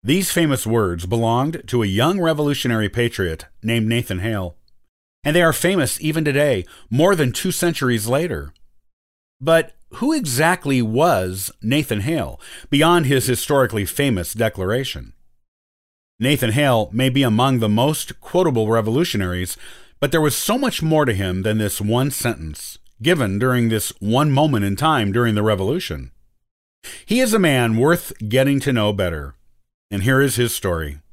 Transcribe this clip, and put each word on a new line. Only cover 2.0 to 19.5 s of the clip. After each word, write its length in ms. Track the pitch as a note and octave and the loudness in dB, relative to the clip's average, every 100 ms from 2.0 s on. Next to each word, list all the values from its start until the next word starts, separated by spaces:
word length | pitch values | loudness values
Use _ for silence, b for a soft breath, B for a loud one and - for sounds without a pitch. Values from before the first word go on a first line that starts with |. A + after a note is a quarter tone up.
| C#3+ G3 | 2 2
revolutionary 720 | E3 D3+ D3 C#3+ B2 A2+ G#2 | 0 0 0 0 -2 -2 -2
patriot 560 | A#2+ A#2+ - F2+ D#2+ - - | -2 -2 -2 -4 -6 -14 -10
named 260 | A2 A#2 A2 | -4 -2 0
Nathan 320 | A#2 A#2+ F#2 | -2 -2 -6
Hale, 380 | A2+ G#2+ F2+ - _ - _ _ _ _ | -4 -6 -8 -12 _ -20 _ _ _ _
and 100 | C#3+ | 0
they 80 | E3 | 4
are 120 | E3 | 4
famous 440 | - - F4+ B2+ - | 2 0 0 0 -2
even 240 | D#3 D#3 | -2 0
today, 400 | D3+ C#3 D3 G#2+ F2 B B | 0 2 2 0 -4 B B
more 260 | B2 F3+ | 2 4
than 160 | F#3 C3 | 4 0
two 220 | - F#3 | -2 -4
centuries 520 | - F3 D#3+ C3 A#2 | -2 -2 0 0 0
later. 480 | G#2+ C3+ E3+ F2 C#2 _ - _ _ _ _ _ _ _ | 0 -2 -2 -6 -10 _ -20 _ _ _ _ _ _ _
But 380 | C3+ E3 D#3+ - - | 2 2 2 -12 -20
who 200 | - B3+ | -4 -2
exactly 720 | D#4+ E3+ B2 D#3+ F3+ C#3+ C3 | -2 -2 0 2 0 0 0
was 720 | A2 A#2 E3+ G#2+ F#2 F#2+ F#2+ - | 2 2 2 2 -2 -6 -10 -8
Nathan 400 | G#2+ C#3+ C#3+ G#2 | -2 -2 0 -2
Hale, 360 | A2 E3 D2+ - B B B | -2 -4 -6 -10 B B B
beyond 360 | C#3+ D#3+ F3 | 2 4 4
his 220 | C3+ C3+ B2 | 4 2 0
historically 580 | A#2+ - C#3 A#2+ A2 | -2 0 2 2 0
famous 480 | F#2+ - C#3 A2 - | -4 -2 0 0 -4
declaration? 800 | A2 A2 - F#2 A#2+ C3+ C#2 A1+ - _ _ _ _ _ _ _ _ _ _ | -2 -4 -2 -4 -2 -4 -10 -14 -20 _ _ _ _ _ _ _ _ _ _
Nathan 320 | B2 D3 A2+ | 0 0 0
Hale 380 | A#2 C#3+ A#2 G#2 | 2 2 2 0
may 160 | G#2+ C3 | 0 0
be 160 | B2+ | 2
among 360 | C3 A2 C3 B2+ | 2 2 2 2
the 100 | A2 | 2
most 500 | G#2+ C#3 D3+ - - | 2 0 -2 -8 -14
quotable 480 | - - D#3 A#2 G#2+ | -4 0 2 0 2
revolutionaries, 880 | A2+ G#2+ B2 F3 G#2+ F2+ F2+ F#2 | 2 2 0 0 -2 -2 -2 -6